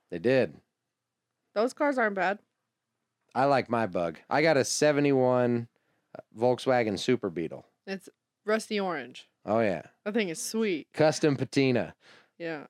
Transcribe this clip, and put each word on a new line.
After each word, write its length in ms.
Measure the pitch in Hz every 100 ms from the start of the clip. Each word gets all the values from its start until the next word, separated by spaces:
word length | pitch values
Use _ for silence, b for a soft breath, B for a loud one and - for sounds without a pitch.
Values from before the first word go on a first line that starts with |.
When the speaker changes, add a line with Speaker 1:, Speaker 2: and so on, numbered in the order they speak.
| -
Speaker 1:
They 80 | 175
did. 360 | 113 131 92 69 _ _ _ _ _ _ _ _ _
Speaker 2:
Those 180 | 208 247
cars 260 | - 294 254
aren't 160 | 214
bad. 240 | 196 180 214 _ _ _ _ _ _ _ _ _
Speaker 1:
I 100 | 120 139
like 220 | 131 104
my 160 | 117 107
Bug. 320 | 90 85 80 -
I 140 | 139
got 140 | 160 139
a 80 |
seventy-one 1040 | 117 - 151 143 143 135 127 123 123 120 117 _ _ _ _ - _ 107
Volkswagen 600 | 123 120 135 123 110 90
Super 320 | - 120 98
Beetle. 340 | 85 78 67 - _ -
Speaker 2:
It's 220 | 190 - _ _ _
rusty 340 | 208 220 - 208
orange. 480 | 185 151 123 - - _ 92
Speaker 1:
Oh, 140 | 113
yeah. 220 | 107 82 - _
Speaker 2:
That 100 | 208
thing 140 | 220 190
is 120 | 156
sweet. 460 | - 220 214 156 -
Speaker 1:
Custom 440 | - 156 - 156 131
patina 580 | 135 143 131 120 80 - b b b -
Speaker 2:
Yeah. 280 | 165 151